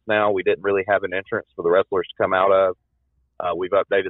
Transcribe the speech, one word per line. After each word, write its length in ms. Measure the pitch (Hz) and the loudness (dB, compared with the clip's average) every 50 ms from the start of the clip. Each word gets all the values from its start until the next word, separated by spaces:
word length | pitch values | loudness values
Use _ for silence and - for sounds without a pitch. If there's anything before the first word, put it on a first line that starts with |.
| _ | _
now. 240 | 113 107 107 104 104 | -2 0 2 2 2
We 120 | 101 92 87 | 0 0 0
didn't 200 | 104 95 78 90 | 0 -2 0 0
really 200 | 101 98 98 92 104 | 0 0 0 2 0
have 140 | 101 92 98 | 0 0 0
an 100 | 92 90 | -4 -6
entrance 340 | 95 98 - 117 101 - _ _ | -6 -6 -6 -6 -6 -6 _ _
for 60 | - 85 | -4 0
the 60 | 85 | 2
wrestlers 360 | 87 95 95 - 101 92 85 - | 2 2 2 0 -2 -4 -4 -4
to 120 | - - | -4 -4
come 120 | 104 95 95 | -2 0 2
out 180 | 92 95 98 | 2 2 4
of. 240 | 95 95 95 92 92 - _ _ _ _ _ _ _ _ _ _ _ - | 4 4 2 0 -2 -6 _ _ _ _ _ _ _ _ _ _ _ -8
Uh, 160 | 85 87 85 | -6 -6 -4
we've 160 | 85 92 87 | -4 -4 -2
updated 380 | 101 95 90 - 98 98 92 | 0 -2 0 0 -2 -2 -2